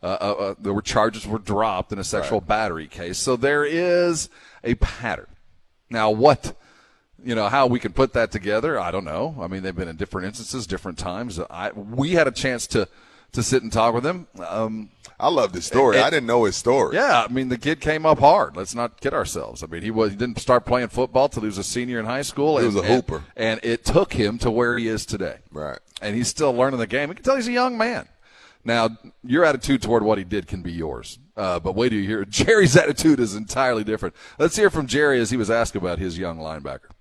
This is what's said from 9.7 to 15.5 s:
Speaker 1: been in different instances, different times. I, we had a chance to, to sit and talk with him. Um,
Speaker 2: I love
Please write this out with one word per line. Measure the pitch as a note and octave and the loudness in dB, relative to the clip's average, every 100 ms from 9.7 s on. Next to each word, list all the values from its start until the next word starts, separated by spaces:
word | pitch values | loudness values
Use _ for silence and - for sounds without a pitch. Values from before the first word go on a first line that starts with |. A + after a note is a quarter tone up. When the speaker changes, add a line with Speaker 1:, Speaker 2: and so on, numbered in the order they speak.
| F2+ | -8
Speaker 1:
been | F2 | -8
in | D#2+ | -8
different | F#2+ F#2+ F#2 | -8 -6 -8
instances, | G#2+ A2+ C3 F#2 | -10 -10 -10 -6
different | F#2 G2 D#2+ | -8 -8 -8
times. | F2+ F#2 A#2+ E2+ - | -8 -8 -8 -8 -10
I, | E2+ G2+ | -6 -8
we | G#2+ G2+ B2 D3 | -8 -4 0 4
had | F3 C#3+ | 4 4
a | |
chance | A#2+ C3+ B2 - | 2 -4 -4 0
to, | A#2 F#2+ - - - _ | 0 0 -6 -20 -20 _
to | - | -4
sit | A2+ C3 | 2 2
and | A2+ | 2
talk | A2+ A#2 A#2 | 2 4 2
with | C#3 | -2
him. | F3+ D#3+ F#2 E2+ | -4 -10 -14 -6
Um, | G2 A2 A2 G#2+ _ - _ | -4 -4 -4 -12 _ -20 _
Speaker 2:
I | B2+ | 2
love | E3+ G#2+ | 4 2